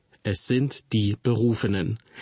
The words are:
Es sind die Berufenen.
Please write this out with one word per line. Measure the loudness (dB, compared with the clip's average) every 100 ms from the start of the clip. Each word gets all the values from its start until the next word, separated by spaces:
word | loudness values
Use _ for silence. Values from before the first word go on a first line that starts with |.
| _ _
Es | -4 -4 0
sind | 0 0 -4 -2
die | 0 0 0
Berufenen. | 0 2 2 2 0 0 -2 -6 -10 -16